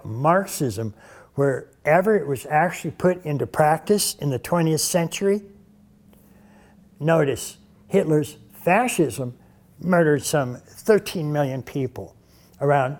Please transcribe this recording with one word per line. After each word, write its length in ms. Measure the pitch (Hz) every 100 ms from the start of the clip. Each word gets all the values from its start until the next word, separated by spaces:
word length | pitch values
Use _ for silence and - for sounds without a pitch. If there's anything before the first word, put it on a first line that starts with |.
Marxism, 880 | - 110 151 185 190 - 131 98 110 - - - - -
wherever 800 | 139 131 - _ - 196 202 202
it 120 | 143
was 180 | 131 -
actually 440 | 151 175 - 160
put 320 | - 180 180 151
into 200 | 139 123
practice 720 | - 151 160 - 208 - -
in 140 | 147
the 100 | 123
twentieth 420 | - 170 160 156
century, 600 | - 175 165 - 196 208 - - - _ _ _ _ - _ - - - - - _ -
notice 580 | 151 165 139 120 - - _ _ -
Hitler's 500 | 190 156 151 143 - -
fascism 840 | - - 196 247 - 139 123 123 - - _ _ -
murdered 440 | 175 175 156 147
some 320 | - 151 123 120 -
thirteen 640 | - - 202 208 185 151
million 300 | 147 139 131
people, 540 | - 143 127 - 90 - _ _ _ -
around 360 | 143 143 131